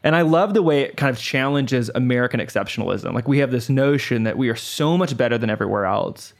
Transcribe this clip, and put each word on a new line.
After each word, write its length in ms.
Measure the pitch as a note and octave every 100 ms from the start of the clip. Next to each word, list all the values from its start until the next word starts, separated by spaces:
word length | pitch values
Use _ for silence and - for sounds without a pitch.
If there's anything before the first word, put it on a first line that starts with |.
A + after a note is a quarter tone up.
And 120 | - E3
I 60 |
love 320 | D#3+ D#3+ G3+
the 80 | G#3
way 180 | E3 D3
it 120 | C3+ -
kind 140 | C#3
of 60 | A#2+
challenges 680 | - C#3 C3+ C#3+ C3+ C3 A2+
American 460 | - B2 B2 B2 B2
exceptionalism. 720 | F2 G2+ G2+ - F#2 F#2+ -
Like, 140 | A#2+ B2
we 120 | C#3+
have 120 | C3+
this 180 | B2 A#2
notion 540 | C3+ C#3 C#3+ - A#2+
that 140 | A2 A2+
we 100 | B2+
are 80 | A2+
so 420 | - - D3+ F3
much 200 | E3+ B2
better 200 | B2 A#2
than 120 | A2
everywhere 340 | G#2+ G2+ G2+ F#2+
else. 460 | G2+ - - -